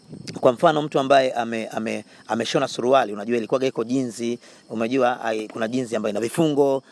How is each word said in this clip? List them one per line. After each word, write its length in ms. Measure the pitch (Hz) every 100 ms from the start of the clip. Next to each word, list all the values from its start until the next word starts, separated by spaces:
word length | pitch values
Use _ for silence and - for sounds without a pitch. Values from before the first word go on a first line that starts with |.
| - - - -
kwa 120 | 135
mfano 300 | 117 170 151
mtu 180 | 151 151
ambaye 320 | 135 139 131
ame-, 340 | 120 113 113 107
ame-, 380 | 117 113 107 - - -
ameshona 400 | 110 117 156 131
suruali, 460 | - 120 135 107
unajua 240 | 101 107 120
ilikuwaga 300 | 107 131 131
iko 160 | -
jinsi, 560 | 113 135 123 110 117 120 - - -
umejua, 520 | 113 113 131 123 123
ai, 260 | 113 110 107
kuna 200 | 117 113
jinsi 280 | 127 120 110
ambayo 160 | 107
ina 80 | 101
vifungo, 640 | 117 - 160 143 139 135 -